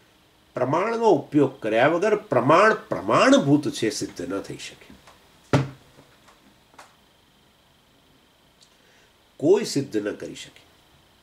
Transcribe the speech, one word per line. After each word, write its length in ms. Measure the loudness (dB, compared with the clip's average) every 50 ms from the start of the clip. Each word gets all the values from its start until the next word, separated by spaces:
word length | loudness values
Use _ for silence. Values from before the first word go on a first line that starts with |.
| _ _ _ _ _ _ _ _ _ _ _
પ્રમાણનો 560 | -6 -4 -2 -2 -2 -2 -2 -4 0 2 2
ઉપયોગ 500 | 2 2 0 -2 0 0 0 0 -2 -6
કર્યા 280 | -6 -2 0 2 2
વગર 280 | 2 2 0 0 0 -2
પ્રમાણ 580 | -2 -2 -2 -2 0 2 4 4 6 4 4 2
પ્રમાણભૂત 960 | 0 -4 -8 -8 -6 -2 0 2 2 4 6 4 4 4 4 2 2 0 -4
છે 200 | -6 -4 -4 -4
સિદ્ધ 440 | -4 -6 -8 -10 -10 -12 -10 -8 -8
ન 80 | -10
થઈ 160 | -10 -12 -14
શકે. 400 | -16 -16 -18 -20 -20 -20 -20 -20 -20 _ -20 -20 _ _ _ _ _ _ _ -2 -2 -2 -4 -10 -18 _ _ _ -20 _ _ _ _ _ _ _ _ _ _ _ _ _ _ _ -20 -20 _ _ _ _ _ _ _ _ _ _ _ _ _ _ _ _ _ _ _ _ _ _ _ _ _ _ _ _ _ _ _ _ _ _ _ _ _ _ _ _ _ _ _ _ _ _ _ _ _ _
કોઈ 280 | -2 2 2 2 2 0
સિદ્ધ 320 | -2 -4 -6 -6 -4 -6
ન 180 | -6 -6 -6 -8
કરી 200 | -10 -12 -16 -16
શકે. 320 | -18 -20 -20 -20 -20 -20 _ _ _ _ _ _ _ _ _ _ _